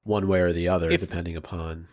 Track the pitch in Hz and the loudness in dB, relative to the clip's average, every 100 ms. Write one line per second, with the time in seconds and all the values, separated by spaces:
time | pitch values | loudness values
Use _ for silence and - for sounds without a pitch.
0 | 107 104 95 92 90 85 87 92 82 85 | -2 0 4 4 4 2 2 2 2 0
1 | 90 85 85 82 - 90 82 82 85 | -2 -6 -6 -8 -10 -8 -8 -10 -14